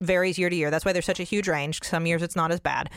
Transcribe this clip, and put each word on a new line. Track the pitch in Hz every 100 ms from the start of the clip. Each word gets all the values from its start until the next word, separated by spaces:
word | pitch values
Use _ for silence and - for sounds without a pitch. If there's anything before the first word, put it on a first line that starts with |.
varies | 175 180 185 180
year | 175
to | 175
year. | 147
That's | 160 196
why |
there's | 180 180
such | 185
a |
huge | 175 208 190
range. | 151 143 -
Some | - 165 165
years | 165
it's | 170 180
not | 165
as | 170
bad. | 143 131 -